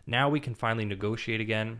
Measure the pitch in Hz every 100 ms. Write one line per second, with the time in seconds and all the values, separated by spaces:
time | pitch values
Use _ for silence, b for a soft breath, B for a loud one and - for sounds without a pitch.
0 | - 120 143 147 127 113 113 113 104 98
1 | 104 113 - 113 110 110 110 113